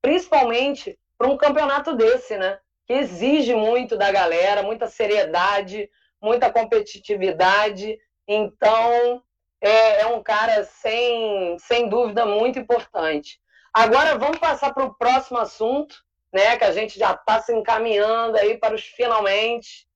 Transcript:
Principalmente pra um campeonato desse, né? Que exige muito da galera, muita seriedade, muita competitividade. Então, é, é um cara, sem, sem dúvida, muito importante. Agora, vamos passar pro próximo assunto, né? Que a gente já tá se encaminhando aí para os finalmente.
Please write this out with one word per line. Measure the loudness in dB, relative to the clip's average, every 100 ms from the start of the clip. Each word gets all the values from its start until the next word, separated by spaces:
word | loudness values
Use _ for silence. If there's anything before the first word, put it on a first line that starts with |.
Principalmente | 2 0 2 2 2 0 -2 -4 -10 -18 _ _
pra | 0
um | 2
campeonato | 2 2 0 -2 -4 0
desse, | 2 2 -2 -6
né? | -6 -6 _ _ _
Que |
exige | -4 -4 -4 -2 0 0
muito | 0 0 0 -2 -2
da | 0
galera, | 0 0 0 0 0
muita | -2 -6 -8
seriedade, | -4 -2 0 0 0 0 0 -4 -10 -12 _ _ _
muita | -2 0 2
competitividade. | 0 0 0 -2 -14 -6 -4 -2 2 2 4 0 -4 -10 -10 _ _ -4
Então, | -2 -2 _ 2 4 2 2 2 -2 _ _ _ _
é, | 4 6 6 4
é | 0
um | -2
cara, | -2 0 2 0
sem, | -2 _ -6 -2 -2 -2 -2 -2 -4 -6
sem | -2 -2 0
dúvida, | 0 0 0 0
muito | 0 0 -2
importante. | -2 -2 -2 -6 -4 -4 -8 -20 _ _ _
Agora, | 2 4 4 2 0
vamos | -2 -2
passar | -2 -2 -4
pro | -4 -6 -2
próximo | 0 0 0 -6
assunto, | -6 -4 -2 -2 -6 -14 _ _ _
né? | 0 2 2
Que |
a | 0
gente | 0 -6 -2
já | -2 -2
tá | 0 -2
se | 0
encaminhando | -4 0 -2 0 0 0 0 0 0
aí | 0 0
para | -2 -4
os |
finalmente. | -10 -4 -2 0 0 0 -2 -4 -10 -20 _